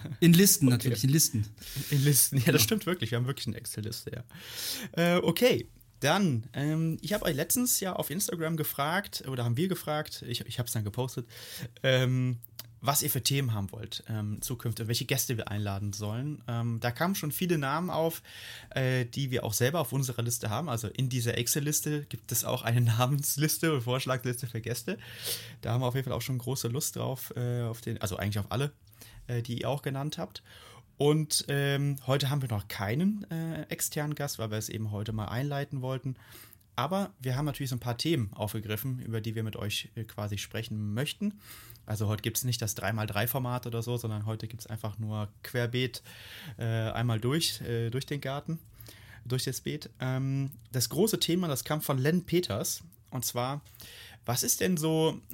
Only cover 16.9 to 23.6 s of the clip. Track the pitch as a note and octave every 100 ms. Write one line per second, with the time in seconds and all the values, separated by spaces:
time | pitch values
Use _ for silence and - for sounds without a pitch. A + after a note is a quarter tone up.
16.9 | A#2+ E3+ G3 D3+ - F3+ E3 C3+ D3+ F3+
17.9 | D#3 E3 D#3+ - - - - - C3 B2+
18.9 | B2+ A#2+ - C#3 B2 - G2+ B2 E3+ D3+
19.9 | C3+ B2+ B2 A#2+ A#2 G#2+ G#2+ E3 A#2 G#2+
20.9 | - C3 B2+ A#2 A#2+ A#2+ D#3 C#3+ D3 D3+
21.9 | D3+ C#3+ - - A#2 - B2+ A2+ A#2 A#2
22.9 | A2+ B2+ C#3+ C#3+ - D3+ -